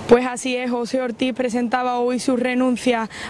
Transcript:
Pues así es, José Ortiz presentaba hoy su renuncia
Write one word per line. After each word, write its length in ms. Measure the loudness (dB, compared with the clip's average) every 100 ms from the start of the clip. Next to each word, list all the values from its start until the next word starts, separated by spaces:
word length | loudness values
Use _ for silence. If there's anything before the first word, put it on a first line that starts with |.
| 6
Pues 180 | 6 6
así 320 | -4 -4 -2
es, 140 | -2
José 300 | -2 -2 -2
Ortiz 340 | -4 -2 -2 0
presentaba 640 | -2 0 0 0 0 0
hoy 180 | 0 0
su 180 | 0 0
renuncia 760 | 0 0 0 2 0 0 -2 -8